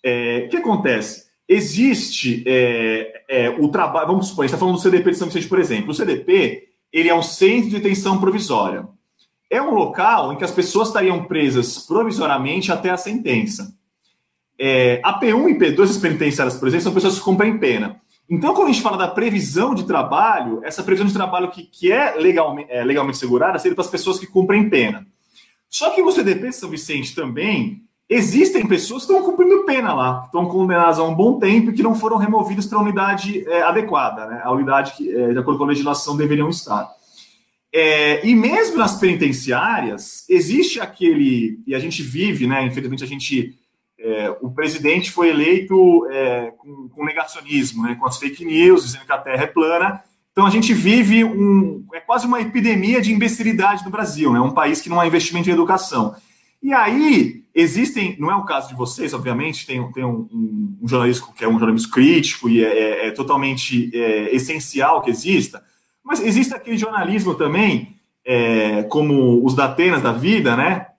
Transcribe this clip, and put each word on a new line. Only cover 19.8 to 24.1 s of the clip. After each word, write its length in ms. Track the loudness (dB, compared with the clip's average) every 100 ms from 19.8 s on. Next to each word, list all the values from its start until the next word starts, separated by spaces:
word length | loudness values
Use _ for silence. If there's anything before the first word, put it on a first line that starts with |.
| -2
trabalho, 760 | -2 0 0 2 0 -2 -6
essa 180 | -8 -8
previsão 240 | -2 0 2
de 80 |
trabalho 380 | 0 -2 -2 -4
que, 120 | -8
que 280 | -20 -2 0
é 240 | 2 0 2
legalme-, 500 | 2 4 0 -4 -8
é 160 | -4
legalmente 360 | -2 0 -2 -4
segurada 400 | 0 2 2 0
seria 160 | -2 -2
para 100 | -4
as 40 |
pessoas 280 | -4 -4